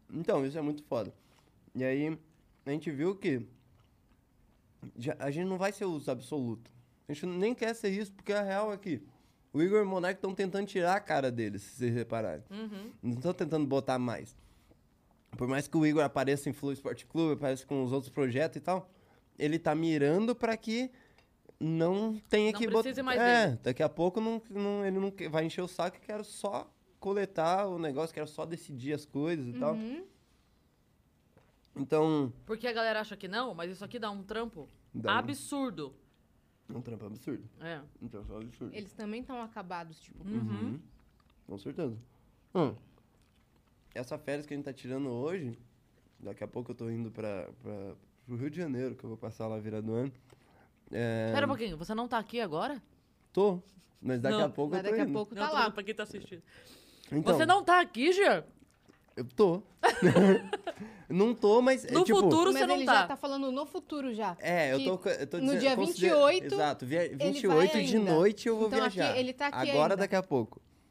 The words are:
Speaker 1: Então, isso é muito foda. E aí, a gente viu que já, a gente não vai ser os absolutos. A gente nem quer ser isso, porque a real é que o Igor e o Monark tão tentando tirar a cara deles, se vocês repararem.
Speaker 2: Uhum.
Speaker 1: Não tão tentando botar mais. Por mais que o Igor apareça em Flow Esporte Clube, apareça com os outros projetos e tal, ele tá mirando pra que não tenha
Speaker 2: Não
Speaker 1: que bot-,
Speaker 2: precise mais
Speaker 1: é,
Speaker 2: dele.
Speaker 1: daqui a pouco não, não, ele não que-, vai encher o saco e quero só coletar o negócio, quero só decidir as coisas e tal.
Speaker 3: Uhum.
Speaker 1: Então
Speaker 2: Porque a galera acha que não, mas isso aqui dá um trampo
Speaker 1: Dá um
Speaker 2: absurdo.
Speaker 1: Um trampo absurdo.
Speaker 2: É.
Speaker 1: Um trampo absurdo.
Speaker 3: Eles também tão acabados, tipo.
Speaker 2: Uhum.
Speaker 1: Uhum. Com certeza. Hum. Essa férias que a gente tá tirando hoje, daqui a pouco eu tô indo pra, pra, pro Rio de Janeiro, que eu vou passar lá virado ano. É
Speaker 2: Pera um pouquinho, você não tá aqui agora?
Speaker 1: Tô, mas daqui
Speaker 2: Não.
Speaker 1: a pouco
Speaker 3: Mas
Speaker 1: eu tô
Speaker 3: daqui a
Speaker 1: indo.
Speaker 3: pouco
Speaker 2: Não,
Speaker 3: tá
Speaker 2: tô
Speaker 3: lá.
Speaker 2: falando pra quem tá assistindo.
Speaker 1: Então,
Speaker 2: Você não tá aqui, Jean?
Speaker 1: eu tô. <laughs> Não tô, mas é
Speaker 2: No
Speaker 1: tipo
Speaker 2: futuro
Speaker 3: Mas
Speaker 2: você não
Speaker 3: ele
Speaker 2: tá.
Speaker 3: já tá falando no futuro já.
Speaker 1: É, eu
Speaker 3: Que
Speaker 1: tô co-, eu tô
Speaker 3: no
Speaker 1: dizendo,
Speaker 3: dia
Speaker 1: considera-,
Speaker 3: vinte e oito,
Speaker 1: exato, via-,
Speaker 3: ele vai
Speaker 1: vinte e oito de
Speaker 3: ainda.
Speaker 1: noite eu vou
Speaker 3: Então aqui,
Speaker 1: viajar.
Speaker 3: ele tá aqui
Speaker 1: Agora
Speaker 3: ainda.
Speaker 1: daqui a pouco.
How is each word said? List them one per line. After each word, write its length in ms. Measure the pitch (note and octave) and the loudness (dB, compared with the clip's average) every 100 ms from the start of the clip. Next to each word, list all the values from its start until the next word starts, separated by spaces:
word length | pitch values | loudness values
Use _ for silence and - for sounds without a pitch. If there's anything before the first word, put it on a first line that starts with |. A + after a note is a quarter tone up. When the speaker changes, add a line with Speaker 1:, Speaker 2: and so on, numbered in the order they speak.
| - | -12
Speaker 1:
Então, 320 | D3+ E3 E3 C3+ | -4 0 0 0
isso 100 | D#3+ | -2
é 40 | |
muito 200 | D3 D3 | -4 -4
foda. 280 | - B2 G#2 - _ _ _ _ _ | -4 -4 -4 -10 _ _ _ _ _
E 100 | B2 | -4
aí, 340 | C3 C#3 D#3 D#3 - _ _ _ C3+ | -2 0 -2 -4 -12 _ _ _ -6
a 40 | |
gente 200 | D3+ E3 | -4 -4
viu 240 | C#3 F3 | -2 -2
que 320 | G3 F#3 B2+ A2 - _ _ _ _ _ _ _ _ _ _ _ _ B2 - | -2 -2 -2 -4 -16 _ _ _ _ _ _ _ _ _ _ _ _ -18 -10
já, 180 | B2 - | -8 -6
a 120 | C#3+ | -6
gente 160 | D3 F#3 | -4 -4
não 120 | F#3 | -2
vai 140 | G3 | -2
ser 120 | G3+ | -2
os 240 | F#3+ D3+ - | -6 -4 -4
absolutos. 640 | B2+ - D3+ A#2+ A2+ - - _ _ - | -6 -6 -6 -4 -6 -12 -20 _ _ -12
A 40 | |
gente 140 | D3 F3+ | -8 -6
nem 280 | F3+ G#3+ | -2 -2
quer 200 | B3 A3+ | -2 -4
ser 160 | A3+ G3+ | -2 -4
isso, 220 | G3 G3+ | -2 -6
porque 200 | - - | -8 -4
a 100 | G#3 | -2
real 300 | G3 G3 G#3+ | -2 -2 -4
é 40 | G3+ | -6
que 260 | G3 C3+ - _ _ _ _ | -6 -6 -8 _ _ _ _
o 80 | C#3 | 0
Igor 160 | F3+ G#3+ | 4 4
e 20 | |
o 40 | G3 | 2
Monark 340 | F#3 F3+ G3 | 0 -2 -2
tão 140 | F#3+ | -4
tentando 320 | F#3+ F#3+ G3 G3+ | -2 -2 -2 -2
tirar 280 | F#3 F3 G3 | 0 2 2
a 40 | |
cara 300 | - C#3+ C3+ | 2 0 0
deles, 320 | A#2 G#2+ G2+ | -2 -4 -6
se 140 | - - | -12 -4
vocês 180 | B2 | -2
repararem. 500 | A#2+ A#2 A2+ G#2 D2+ - | 0 -2 -4 -4 -6 -10
Speaker 2:
Uhum. 420 | G3+ A3 G3 A3+ - | -12 -10 -12 -14 -8
Speaker 1:
Não 140 | B2 A#2+ | -6 -2
tão 140 | E3 | -4
tentando 320 | F3+ D#3 D#3+ C3+ | -2 -2 0 2
botar 320 | C3+ C3+ B2+ | 0 0 -2
mais. 380 | B2 F2 - - - _ _ _ _ _ _ _ _ A#2+ | -2 -4 -10 -18 -20 _ _ _ _ _ _ _ _ -8
Por 100 | B2+ | -2
mais 220 | C3+ - | -2 0
que 80 | D#3+ | 2
o 100 | D3+ | 4
Igor 160 | D3+ | 4
apareça 460 | C#3 C#3 C3 C#3 C#3+ | 2 2 0 0 -2
em 40 | |
Flow 200 | B2+ C#3 | -4 -6
Esporte 340 | C3 A#2+ A#2 - | -6 -8 -10 -6
Clube, 280 | D#3+ D#3+ | 0 0
apareça 300 | C#3 C#3+ C3 - | 0 -2 -4 -4
com 180 | C#3 | -2
os 80 | B2+ | 0
outros 180 | C#3 C3 | -2 -4
projetos 460 | - C3 B2 D#3+ D3 | -2 0 0 -2 -2
e 40 | |
tal, 300 | - F#3 F#3 _ _ _ _ - | -2 -2 -4 _ _ _ _ -4
ele 200 | D3+ D#3+ | -2 0
tá 160 | D#3+ | 0
mirando 600 | D3+ E3 D3+ C#3 F3+ A3+ | 0 0 2 4 4 2
pra 220 | A#3 A#3 A3+ | 0 -2 -2
que 340 | A3 A3+ B3+ - _ _ _ _ - _ | -4 -4 -4 -8 _ _ _ _ -20 _
não 640 | D#3+ D#3+ E3+ G3 A3 G#3+ - | -2 2 2 2 -2 -4 0
tenha 240 | G#3+ G#3+ | 2 2
Speaker 2:
Não 60 | G3+ | 0
Speaker 1:
que 80 | A3 | 0
bot-, 160 | G#3+ | 2
Speaker 2:
precise 200 | B3+ C4 | 0 -4
mais 180 | C4 B3 | -2 2
Speaker 1:
é, 260 | A#3+ A#3+ F#3+ | 6 6 4
Speaker 2:
dele. 100 | A#2 | 2
Speaker 1:
daqui 200 | - B2+ | -2 0
a 60 | D3+ | 0
pouco 320 | - F3+ A3 | 2 0 0
não, 200 | A3+ A3+ - | -2 -4 -6
não, 340 | G3+ G3+ G3+ | -4 -2 -2
ele 140 | G3 F#3+ | -2 0
não 120 | G3 | -2
que-, 180 | G3 D#3+ | -4 -4
vai 160 | D#3 | -2
encher 160 | D#3+ F#3 | -2 -4
o 60 | F3+ | -6
saco 280 | - F3 - | -4 -4 -6
e 40 | |
quero 240 | - G#3+ | -10 -10
só 460 | G#3 - G3+ - - _ _ _ | -10 -10 -6 -6 -10 _ _ _
coletar 680 | G3 G3+ G3 E3+ E3 F#3+ G3+ | -4 -2 -2 0 2 2 0
o 120 | F3 | -2
negócio, 360 | D#3 C3+ D#3+ | -4 -2 -4
quero 120 | D#3 D3+ | -6 -8
só 180 | - D#3+ | -8 -8
decidir 460 | E3+ - C3 C3+ | -10 -12 -10 -4
as 120 | C#3+ | -6
coisas 420 | - C3+ D#3 E3 B2 | -4 -4 -2 -2 -4
e 60 | B2 | -4
tal. 160 | D3 | -2
Speaker 3:
Uhum. 300 | A3 A3 D#4 F#4+ _ _ _ _ _ _ _ _ _ _ _ _ _ _ _ _ - | -2 -6 -10 -12 _ _ _ _ _ _ _ _ _ _ _ _ _ _ _ _ -10
Speaker 1:
Então 560 | C3 D3+ D#3+ D3+ C3 - - | 0 2 4 2 0 -6 -10
Speaker 2:
Porque 200 | A3 B3 | -6 -4
a 60 | |
galera 280 | A3+ A3+ G#3+ | -2 0 -2
acha 160 | G#3+ G3+ | -4 -10
que 120 | F#3 | -6
não, 260 | G#3+ B3+ | -4 -4
mas 160 | E3+ F3 | -6 -8
isso 140 | F#3 | -8
aqui 140 | G3+ A#3+ | -10 -8
dá 120 | G#3+ | -8
um 120 | G3+ | -8
trampo 460 | G3 A3+ A#3 E3 B2+ _ _ | -8 -8 -8 -10 -18 _ _
Speaker 1:
Dá 220 | - A2 | -6 -2
um 40 | A3 | 0
Speaker 2:
absurdo. 760 | B3+ C#4+ - C#4+ B3+ D#3+ C3+ - _ _ _ _ _ _ - | -2 -8 -6 -4 -4 -4 -12 -14 _ _ _ _ _ _ -14
Speaker 1:
Um 120 | B2 | -12
trampo 260 | A#2+ G#2+ G#2 | -10 -12 -12
absurdo. 420 | A2 - A#2 A2 - | -12 -10 -10 -12 -16
Speaker 2:
É. 200 | D#3+ D#3 D3+ - | -12 -12 -14 -16
Speaker 1:
Um 60 | A2+ | -14
trampo 260 | G2+ G#2 G#2 | -12 -12 -12
absurdo. 380 | A#2 - A#2 | -14 -12 -12
Speaker 3:
Eles 180 | G#3+ F#3+ | -12 -14
também 300 | - G#3 A3+ | -12 -10 -10
tão 180 | B3+ B3 | -10 -12
acabados, 600 | A3+ A3 F3+ F3 E3 D#3+ | -12 -14 -10 -10 -12 -18
tipo. 220 | - - | -20 -16
Speaker 2:
Uhum. 140 | F#3+ G#3 | -8 -6
Speaker 1:
Uhum. 420 | A2 G3+ - C#3+ - - _ _ _ _ - | -4 -6 -6 -8 -14 -20 _ _ _ _ -16
Com 120 | G2 | -12
certeza. 380 | C#3+ D#3+ C#3 A2 - _ _ _ _ | -10 -6 -6 -6 -14 _ _ _ _
Hum. 200 | F#3 C3+ G#2 - _ _ _ _ _ _ _ _ _ _ | 0 0 -2 -16 _ _ _ _ _ _ _ _ _ _
Essa 240 | A2+ B2+ D3+ | -12 -8 -8
férias 280 | C#3+ D3 D3 | -6 -6 -6
que 80 | |
a 20 | C#3+ | -8
gente 80 | |
tá 80 | C#3 | -8
tirando 360 | B2+ B2 C3+ C#3 | -12 -8 -6 -4
hoje, 460 | A#2+ D3 F#3+ B2+ A2+ - _ _ _ _ _ | -4 -4 -4 -6 -10 -18 _ _ _ _ _
daqui 240 | G2 G#2 | -14 -10
a 60 | G#2 | -10
pouco 240 | B2 A#2+ | -8 -10
eu 20 | |
tô 160 | A#2+ A2+ | -10 -6
indo 200 | A2+ A2+ | -6 -6
pra, 380 | A2+ G#2+ G2 - - | -8 -8 -8 -10 -14
pra, 320 | G#2+ G#2 G2 - _ _ A#2+ | -14 -12 -12 -14 _ _ -12
pro 100 | A#2+ | -8
Rio 140 | C#3+ | -6
de 60 | D#3 | -6
Janeiro, 380 | E3 B2 C3 - | -6 -4 -6 -8
que 80 | |
eu 40 | A#2 | -12
vou 60 | A2 | -12
passar 300 | A2+ - A2 | -12 -8 -6
lá 120 | A2 | -6
virado 340 | G#2+ G#2+ A2 | -6 -6 -4
ano. 200 | A2+ C3+ - _ - _ _ _ _ _ | -4 -4 -8 _ -20 _ _ _ _ _
É 380 | G#2+ A#2 A2+ A2 | -4 -2 -2 0
Speaker 2:
Pera 140 | C#4+ C#4 | 0 0
um 20 | |
pouquinho, 280 | B3+ A3 D#3 | -2 -6 -8
você 180 | E3+ | -6
não 140 | A3 A#3+ | -6 -4
tá 100 | A#3+ | -4
aqui 220 | A3 A#3 | -4 -6
agora? 420 | G3+ D#3 A#3+ C4 - _ _ _ _ | -4 -4 -4 -6 -14 _ _ _ _
Speaker 1:
Tô, 280 | F3+ G3+ F3+ - - _ _ | 2 2 2 -6 -20 _ _
mas 180 | - B2+ | -4 0
daqui 160 | C3 G#3+ | 0 2
Speaker 2:
Não. 60 | |
Speaker 1:
a 40 | D3 | 0
pouco 240 | C3+ D3 | 0 -2
Speaker 3:
Mas 40 | F3+ | 0
Speaker 1:
eu 40 | |
tô 60 | G3 | 0
Speaker 3:
daqui 100 | A3 | 0
a 20 | |
Speaker 1:
indo. 80 | A#3 | 2
Speaker 3:
pouco 220 | F3 G#3 G#3 | 0 -4 -4
Speaker 2:
Não, 60 | |
Speaker 3:
tá 60 | D4 | -2
Speaker 2:
tô 60 | |
Speaker 3:
lá. 60 | D4 | 2
Speaker 2:
falando 140 | A3 | 0
pra 80 | G#3+ | -2
quem 100 | G3+ | -8
tá 80 | A3 | -8
assistindo. 400 | G#3 G#3 - E3+ - - - - - - - | -10 -12 -14 -18 -20 -20 -20 -20 -20 -20 -4
Speaker 1:
Então, 200 | C#3+ D3+ - | 0 4 6
Speaker 2:
Você 100 | D#4+ | 6
não 160 | G4 | 6
tá 160 | F4 F4+ | 8 6
aqui, 320 | F4 A3+ D#4 | 4 2 2
Jean? 320 | F#4 F4 F3+ - - _ _ - _ _ - | 6 6 4 0 -18 _ _ -20 _ _ -10
Speaker 1:
eu 80 | |
tô. 380 | B2 - G3 F3+ - _ | -4 4 4 4 -4 _
<laughs> 1300 | G#4 - F3+ F3 G3 F#3+ - - - - G#3+ - - | 0 4 6 8 8 8 2 -8 -8 -10 -14 -16 -4
Não 240 | E3+ A3+ | 2 2
tô, 260 | A#3 G#3 A#3 | 4 6 8
mas 240 | B3+ C4 | 6 4
é 60 | - | 2
Speaker 2:
No 140 | C#4+ | 4
Speaker 1:
tipo 160 | F4+ F#4+ | 6 8
Speaker 2:
futuro 320 | F#3 D#4+ F#4 | 8 8 6
Speaker 3:
Mas 80 | C4+ | 4
Speaker 2:
você 60 | - | 4
não 80 | - | 4
Speaker 3:
ele 80 | C4 | 6
Speaker 2:
tá. 80 | A3 | 6
Speaker 3:
já 60 | F3+ | 6
tá 80 | C4+ | -2
falando 340 | C#4 C#4 C4+ | -4 -4 -2
no 160 | C4 D4 | -4 -6
futuro 480 | F#4 - D4+ C4+ | -8 -8 -6 -4
já. 220 | A3 G3+ E3+ | -4 -4 -4
Speaker 1:
É, 340 | E3 F3 C#3 | 0 2 4
eu 60 | C3+ | 2
Speaker 3:
Que 60 | |
Speaker 1:
tô 140 | C4+ F#3 | 0 0
co-, 100 | G3 | 0
eu 180 | - C#3+ | -2 -2
tô 120 | F3 | -2
Speaker 3:
no 40 | C4+ | 0
Speaker 1:
dizendo, 140 | - | 2
Speaker 3:
dia 140 | C4+ B3 | 2 2
Speaker 1:
considera-, 380 | E4+ E4+ F4+ | 0 2 6
Speaker 3:
vinte 60 | D4+ | 8
e 40 | |
oito, 300 | C#4+ F4+ - | 8 6 0
Speaker 1:
exato, 320 | G4+ D3 B2+ B2+ | 2 2 0 -2
via-, 180 | D#3+ | 0
Speaker 3:
ele 120 | F3 C3+ | 0 0
vai 100 | F#3+ | 0
Speaker 1:
vinte 100 | F#3+ | 2
e 60 | G3 | 4
oito 240 | D#3+ - A3+ | 6 6 4
de 140 | C4 A3 | 2 2
Speaker 3:
ainda. 160 | F#3+ | 4
Speaker 1:
noite 320 | D#3+ G3+ G#3+ A#3 | 6 6 4 -2
eu 80 | A3 | 0
vou 120 | A3 | 2
Speaker 3:
Então 160 | B3+ | 2
aqui, 100 | B3+ | 0
Speaker 1:
viajar. 240 | F#3 D3+ B3+ | 2 0 0
Speaker 3:
ele 140 | B3+ | -2
tá 140 | B3+ C#4+ | -2 -4
aqui 220 | B2+ C3+ | -2 0
Speaker 1:
Agora 120 | D3 D#3 | 4 4
Speaker 3:
ainda. 20 | F#3+ | 2
Speaker 1:
daqui 180 | G3 | 2
a 80 | F#3+ | 0
pouco. 400 | F#3 C3+ G#2+ - - _ _ | 0 0 -2 -8 -20 _ _